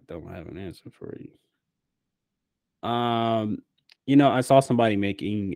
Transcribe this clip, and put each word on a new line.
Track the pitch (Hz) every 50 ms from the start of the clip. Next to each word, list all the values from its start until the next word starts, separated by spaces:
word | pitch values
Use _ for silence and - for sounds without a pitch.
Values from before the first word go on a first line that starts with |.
| - -
don't | 85 80 76 -
have | - 90 80 -
an | 73 90
answer | 98 87 - - - -
for | - _ - - - -
you. | - - _ _ _ _ _ _ _ _ _ _ _ _ _ _ _ _ _ _ _ _ _ _ _ _ _ _ _ _ _ _ - 113
Um, | 120 120 120 120 117 113 113 113 113 110 107 104 95 - - _ _ _ _ _ _ _ _
you | - 139
know, | 143 143 131
I | 107 127
saw | 127 - 139 135
somebody | 135 - 127 120 117 110 104
making | 98 101 98 98 - 71 98 104 104 98 95 85